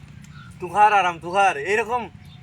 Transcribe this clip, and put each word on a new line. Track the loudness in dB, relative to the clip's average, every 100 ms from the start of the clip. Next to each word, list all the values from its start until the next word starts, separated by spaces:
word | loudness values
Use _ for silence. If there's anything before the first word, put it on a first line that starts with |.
| -20 -20 -20 -20 -20 -14
তুখার | -6 4 4 4
আরাম, | 0 -4
তুখার। | -6 0 0 0 -4
এইরকম | -4 -2 -6 -8 -16 -20 -10